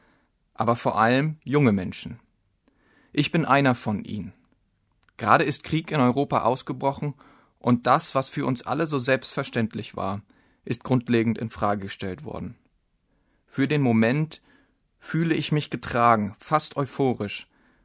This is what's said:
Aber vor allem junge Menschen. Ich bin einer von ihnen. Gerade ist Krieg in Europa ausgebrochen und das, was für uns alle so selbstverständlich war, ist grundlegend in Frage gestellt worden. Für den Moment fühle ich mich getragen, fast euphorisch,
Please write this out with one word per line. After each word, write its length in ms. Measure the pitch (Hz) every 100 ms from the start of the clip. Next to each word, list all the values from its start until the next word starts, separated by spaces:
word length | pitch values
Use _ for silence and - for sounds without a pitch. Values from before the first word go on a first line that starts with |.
| _ _ _ _ _
Aber 220 | - 110 120
vor 220 | 127 98
allem 400 | 113 127 156 156
junge 300 | 120 143 131
Menschen. 480 | 101 92 - - - _ _ _ _ _ _ _ _ _ 156
Ich 120 | 143
bin 160 | 170 143
einer 280 | 139 139
von 300 | 123 - 101
ihnen. 300 | - 104 95 - _ _ _ _ _ _ _ -
Gerade 280 | 107 127
ist 200 | 147 -
Krieg 260 | - 156 160
in 100 | 156
Europa 420 | 123 127 139 123
ausgebrochen 720 | 110 131 - 131 135 131 147 - - _ _ _
und 280 | 120 120 127
das, 280 | 143 -
was 140 | 135 131
für 160 | -
uns 160 | 135 123
alle 260 | - 135 165
so 120 | 143
selbstverständlich 1000 | 123 131 - - 131 123 110 110 - -
war, 240 | 95 101 - _ _ _ -
ist 180 | 127
grundlegend 540 | - 127 120 120 113 110
in 100 | 113
Frage 360 | - 104 104
gestellt 400 | 98 - 98 92
worden. 340 | - - 120 120 _ _ _ _ _ _ _ _ _
Für 220 | - 135
den 120 | 151
Moment 640 | 131 113 113 143 156 - _ _ _ _ _ _
fühle 360 | - 160 165
ich 160 | 160 -
mich 200 | 151 -
getragen, 640 | 120 - 123 117 113 101 -
fast 380 | - 151 - -
euphorisch, 720 | 135 - 135 117 104 - - _ _ _